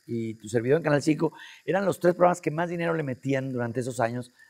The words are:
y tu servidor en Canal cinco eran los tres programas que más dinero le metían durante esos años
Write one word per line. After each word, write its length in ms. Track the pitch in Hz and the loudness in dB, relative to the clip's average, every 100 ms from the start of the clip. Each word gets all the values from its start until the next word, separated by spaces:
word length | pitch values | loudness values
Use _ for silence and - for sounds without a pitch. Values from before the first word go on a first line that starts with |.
| - | -8
y 300 | 117 113 110 | -6 -4 -8
tu 120 | 107 | -2
servidor 280 | 117 117 151 | 0 2 2
en 60 | |
Canal 180 | 156 147 | 4 2
cinco 320 | 147 147 160 - - - - | 2 0 -2 -4 -18 -12 -4
eran 200 | 180 196 | 0 0
los 140 | - | 2
tres 140 | 175 | 2
programas 280 | 175 175 175 | 6 4 4
que 100 | 160 | -2
más 180 | 151 175 | -4 -4
dinero 240 | 170 170 | -2 -2
le 100 | 165 | -2
metían 480 | 143 123 135 135 135 | -4 -4 -2 -2 -2
durante 280 | 127 120 120 | -4 -4 -4
esos 200 | 123 123 | -4 -2
años 320 | 117 123 120 _ | -2 -2 -10 _